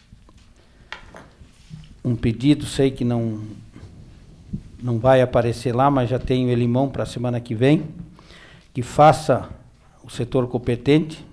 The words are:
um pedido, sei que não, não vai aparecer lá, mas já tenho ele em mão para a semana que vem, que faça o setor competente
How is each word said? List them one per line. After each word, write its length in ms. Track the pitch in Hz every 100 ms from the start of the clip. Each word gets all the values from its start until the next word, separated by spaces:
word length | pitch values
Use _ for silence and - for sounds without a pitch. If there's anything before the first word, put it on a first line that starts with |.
| _ - - - - _ _ _ - - - - - _ - _ - - - -
um 120 | 127 113
pedido, 500 | 120 113 135 143 -
sei 260 | - 135
que 140 | 123 120
não, 340 | 117 117 107 107 107 - - - - - - - - - - - -
não 160 | 123 117
vai 220 | 127 131
aparecer 520 | 123 123 117 113 131
lá, 160 | 117 139
mas 200 | 139 120
já 100 | 127
tenho 300 | - 131 123
ele 160 | 120 120
em 20 |
mão 220 | 123 139
para 140 | 123
a 20 | 107
semana 320 | - 123 120
que 160 | 117 110
vem, 300 | 131 151 - - - - - - - - _
que 80 | -
faça 680 | 120 - 151 - - 120 - - - _ _ _
o 60 | -
setor 380 | - 120 135 120
competente 760 | 123 120 117 - 151 156 - -